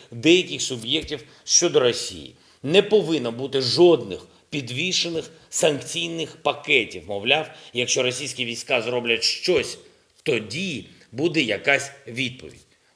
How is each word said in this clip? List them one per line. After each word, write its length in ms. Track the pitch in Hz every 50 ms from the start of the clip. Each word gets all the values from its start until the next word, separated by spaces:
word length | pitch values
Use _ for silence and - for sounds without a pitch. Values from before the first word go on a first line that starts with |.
| - -
деяких 520 | 120 117 113 156 175 185 175 - 143 131
суб'єктів 640 | - - 131 117 110 117 139 156 143 - 147 135 - - - - _
щодо 360 | - - - 170 170 139 147
Росії. 540 | 127 123 113 - - - 95 85 69 64 - _ _ - - _
Не 200 | - 131 165 196
повинно 500 | 202 208 208 214 170 151 165 143 123 117
бути 280 | 113 120 135 135 135 135
жодних 640 | 131 123 - 156 175 175 165 131 104 98 90 78 - - _ _ _ _
підвішених 800 | - 147 131 117 120 131 165 185 180 - - 170 170 160 135 - - - - _
санкційних 840 | - - 175 156 147 135 - - - 170 170 170 165 165 156 - -
пакетів. 680 | - - 147 139 - - - 147 127 107 90 - 92 82
Мовляв, 440 | 87 104 98 101 120 139 156 156 - - - - -
якщо 300 | - 120 123 120 - 143
російські 420 | 123 127 120 - 117 - - - 127
війська 380 | 117 117 - - - 135 123
зроблять 400 | 110 117 123 123 120 120 117 113
щось, 560 | 113 - - - - 180 180 139 113 - - - - - _ _ _ _ _ -
тоді 640 | _ - 139 113 107 101 107 160 196 190 151 110 87 - - - - _
буде 280 | - 117 151 170 151 160
якась 500 | 139 107 101 98 - 139 139 135 127 - - - -
відповідь. 600 | 120 117 120 135 120 - - - 73 - - - _ _ _ _ _ _